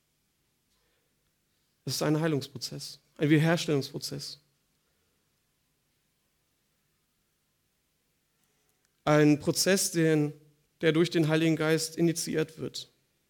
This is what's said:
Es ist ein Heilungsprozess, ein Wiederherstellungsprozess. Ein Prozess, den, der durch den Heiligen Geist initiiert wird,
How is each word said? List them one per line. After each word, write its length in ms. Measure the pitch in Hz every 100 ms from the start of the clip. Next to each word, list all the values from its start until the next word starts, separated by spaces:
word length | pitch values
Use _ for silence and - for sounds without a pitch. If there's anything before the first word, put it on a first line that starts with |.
| _ _ _ _ _ _ _ _ _ _ _ _ _ _ _ _ _ _
Es 120 | - 131
ist 60 |
ein 180 | 151 151
Heilungsprozess, 800 | 165 143 123 123 - 143 - - _ -
ein 100 | 147
Wiederherstellungsprozess. 1120 | 156 165 170 165 147 131 139 - 139 - - _ _ _ _ _ _ _ _ _ _ _ _ _ _ _ _ _ _ _ _ _ _ _ _ _ _ _ _ _ _ _ _ _ _ _ _ _ _ _ _ _ _ _ _ _ _
Ein 360 | - 151 151 147
Prozess, 500 | 147 - - 196 -
den, 420 | 170 160 156 147 147 _ _ _ _
der 120 | 160
durch 180 | 160 175
den 180 | 175 156
Heiligen 280 | 160 165 156
Geist 400 | 156 160 160 -
initiiert 600 | 170 165 - 156 151 -
wird, 300 | 135 - - _ _ _ _